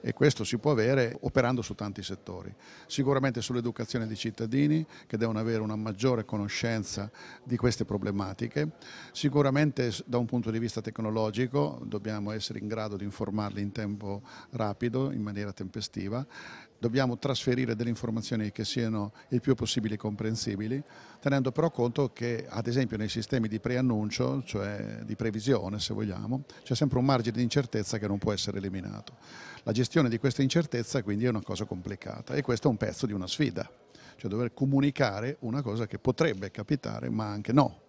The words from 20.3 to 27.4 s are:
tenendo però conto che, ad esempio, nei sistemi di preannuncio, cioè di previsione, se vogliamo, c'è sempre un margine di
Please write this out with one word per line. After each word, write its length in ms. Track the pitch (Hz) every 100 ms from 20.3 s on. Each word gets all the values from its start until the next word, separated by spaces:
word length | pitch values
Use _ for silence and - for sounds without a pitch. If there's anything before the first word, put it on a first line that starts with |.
| 113 - 101 107 135 151 - - -
tenendo 320 | 143 139 131
però 200 | 123 160
conto 420 | - 120 120 135
che, 320 | - 120 117 -
ad 200 | 101 107
esempio, 320 | 123 123 110
nei 100 | 107
sistemi 400 | 117 110 131 110
di 100 | 107
preannuncio, 840 | 120 123 127 110 107 - 127 139
cioè 540 | 127 107 98 104 107 110
di 140 | 110 107
previsione, 640 | 113 107 110 127 95 104
se 160 | -
vogliamo, 500 | 107 107 92 104 131 143 -
c'è 120 | -
sempre 240 | 120 151 127
un 80 | 131
margine 320 | 131 117
di 40 | 110